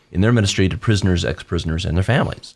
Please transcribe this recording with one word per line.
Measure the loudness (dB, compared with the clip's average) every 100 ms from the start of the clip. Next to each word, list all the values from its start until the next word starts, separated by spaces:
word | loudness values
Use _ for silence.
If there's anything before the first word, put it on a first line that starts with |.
| _
in | 0
their | 2
ministry | 4 2 2 0
to | 0
prisoners, | 0 0 2 0
ex-prisoners, | 0 -6 -6 -4 -2 -4 -2
and | 0
their |
families. | 0 0 -2 -6 -14